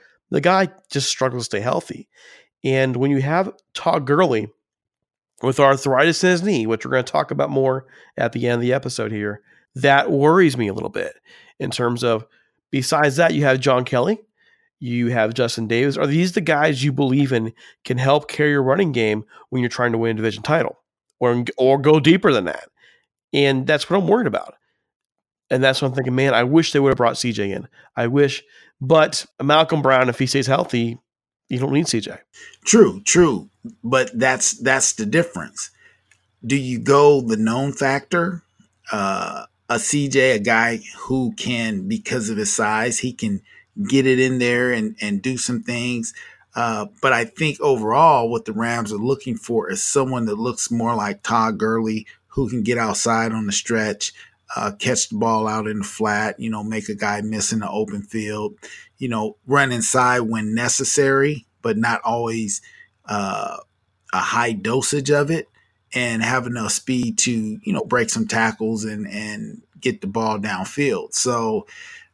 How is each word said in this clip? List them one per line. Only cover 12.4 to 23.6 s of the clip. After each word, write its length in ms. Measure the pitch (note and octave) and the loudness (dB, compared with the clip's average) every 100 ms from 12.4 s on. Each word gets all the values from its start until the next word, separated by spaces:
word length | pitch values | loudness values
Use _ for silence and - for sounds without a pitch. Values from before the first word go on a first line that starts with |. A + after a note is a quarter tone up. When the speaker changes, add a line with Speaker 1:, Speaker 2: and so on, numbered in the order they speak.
| _ _ _ | _ _ _
Speaker 1:
besides 460 | C3+ B2+ D#3 D3+ C3 | -4 0 2 2 4
that, 160 | E3 | 2
you 100 | D3 | 4
have 160 | C#3+ C3 | 2 2
John 240 | C3+ B2+ | 2 2
Kelly, 360 | B2 B2+ C#3+ G#3+ _ _ _ _ _ _ | 2 0 0 -2 _ _ _ _ _ _
you 280 | A#2+ A#2+ A#2+ | -6 -2 0
have 260 | A#2+ A2 | 2 0
Justin 340 | A#2 A#2+ A#2+ A2 | 0 -2 -2 -2
Davis. 300 | A#2 C#3 C3+ | 0 0 0
Are 100 | C#3+ | 0
these 240 | D#3 F3+ | 2 2
the 100 | G#3+ | 0
guys 420 | E3 D3 D#3 C3+ | 0 2 2 2
you 100 | C#3+ | 0
believe 400 | C3+ C#3 C3 C3+ | 2 2 2 2
in 200 | B2 A2 - - _ | 0 -2 -8 -20 _
can 140 | - B2 | -4 0
help 320 | C3+ D3 - | 2 2 0
carry 220 | - D3+ | -2 2
your 120 | C#3+ | 2
running 300 | C3 D3+ F#3 | 2 2 2
game 320 | A#2+ A2 G#2+ A2 - - | 2 0 0 -4 -18 -8
when 120 | B2+ | -4
you're 80 | A#2+ | -2
trying 220 | - A#2+ | 0 0
to 60 | A2+ | 0
win 140 | A2+ | 0
a 20 | |
division 300 | A2 A2 G2+ | 0 -2 -4
title 360 | A2 D#3+ - - _ _ _ _ | -2 0 -2 -8 _ _ _ _
or, 240 | B2 A#2+ A#2+ - | 0 2 -2 2
or 200 | C3 C#3 | 4 6
go 220 | C#3+ D#3 | 6 6
deeper 320 | D3 F#3 F#3+ | 6 6 4
than 140 | A#2+ F2 | 2 0
that? 240 | D2 - _ _ _ _ _ _ | -6 -12 _ _ _ _ _ _
And 340 | C#3+ C#3 C3 | 2 2 2